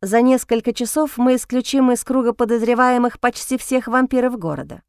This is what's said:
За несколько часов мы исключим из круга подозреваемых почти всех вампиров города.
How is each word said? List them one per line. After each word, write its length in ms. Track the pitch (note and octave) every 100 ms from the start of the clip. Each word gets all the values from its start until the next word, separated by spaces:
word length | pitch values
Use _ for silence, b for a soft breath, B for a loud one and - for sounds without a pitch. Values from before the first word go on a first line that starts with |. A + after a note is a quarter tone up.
За 160 | G3 A3
несколько 540 | B3 C4 - G#3+ A#3
часов 420 | A3+ A#3+ - D4+ -
мы 200 | B3 B3+
исключим 540 | - B3 - C4+ C4
из 140 | A#3+
круга 300 | - C4 A#3+
подозреваемых 840 | A#3 A#3+ A#3 A3 A#3+ B3+ B3 A#3+ -
почти 380 | B3 A#3+ - C4
всех 300 | - B3+ A#3+
вампиров 520 | B3 C4 B3+ B3 A#3+
города. 440 | E3 D3 C#3+ B2